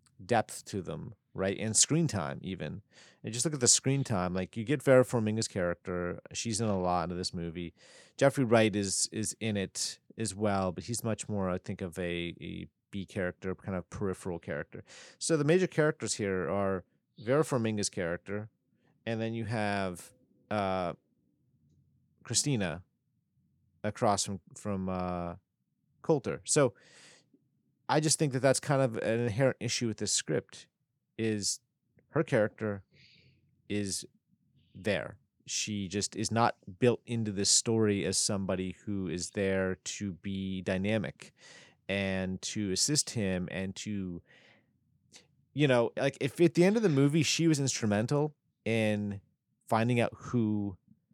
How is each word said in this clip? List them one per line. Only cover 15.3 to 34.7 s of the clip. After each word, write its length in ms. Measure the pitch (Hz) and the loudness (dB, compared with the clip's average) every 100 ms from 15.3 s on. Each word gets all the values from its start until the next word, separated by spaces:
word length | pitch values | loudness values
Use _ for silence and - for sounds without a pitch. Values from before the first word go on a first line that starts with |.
| 160 | 2
the 80 | |
major 220 | 143 180 180 | 4 4 4
characters 480 | - 151 151 110 | 2 2 2 -4
here 360 | - 101 92 76 | -2 -2 0 0
are 340 | 98 98 95 - _ _ - | 0 0 -2 -6 _ _ -8
Vera 260 | 107 143 | 0 2
Farmiga's 440 | 156 131 110 107 98 | 2 0 0 0 -2
character, 600 | - 85 87 - 101 107 _ _ _ _ _ - | -2 -4 -4 -6 -10 -10 _ _ _ _ _ -6
and 140 | 113 | -4
then 140 | 113 | -2
you 100 | 113 | -4
have, 640 | 107 117 104 101 95 87 - _ _ _ - | -4 -2 0 0 -2 -6 -12 _ _ _ -4
uh, 440 | 107 98 95 87 - _ _ _ _ _ _ _ _ _ _ _ _ | -2 0 0 -2 -6 _ _ _ _ _ _ _ _ _ _ _ _
Christina 580 | - 113 143 120 92 80 - _ _ _ _ _ _ _ _ _ | -4 -2 0 0 -2 -4 -10 _ _ _ _ _ _ _ _ _
across 400 | 107 - 113 98 | -8 0 2 2
from, 160 | - 98 - | -2 -8 -12
from, 340 | - 107 95 92 | -12 -6 -4 -4
uh, 460 | 92 90 90 87 85 _ _ _ _ _ _ | -2 -2 -4 -6 -10 _ _ _ _ _ _
Coulter. 380 | - 151 - 69 | 0 0 0 -6
So 280 | - 151 131 - - - - - _ _ _ _ _ _ - | 0 4 4 0 -20 -20 -20 -20 _ _ _ _ _ _ 0
I 120 | 143 | 2
just 180 | 151 - | 2 2
think 140 | 151 | 0
that 80 | 127 | 2
that's 180 | 131 131 | 2 2
kind 220 | - 135 | 2 2
of 140 | 131 113 | 2 0
an 240 | 98 113 | 0 0
inherent 360 | 120 104 131 - | 0 2 2 0
issue 260 | 117 - 120 | -4 -2 -2
with 120 | 104 | -2
this 140 | 107 | -2
script, 540 | - - 71 - - - _ _ _ _ - | -2 0 -4 -4 -12 -20 _ _ _ _ -4
is 440 | 110 104 95 - _ _ _ _ _ | -2 -2 -2 -6 _ _ _ _ _
her 140 | 143 | -4
character 580 | - 127 107 - 107 98 - _ - _ _ _ _ _ - | 2 2 2 -2 -6 -6 -10 _ -20 _ _ _ _ _ -6
is 360 | 104 98 92 - _ _ _ _ _ _ | -4 -4 -6 -10 _ _ _ _ _ _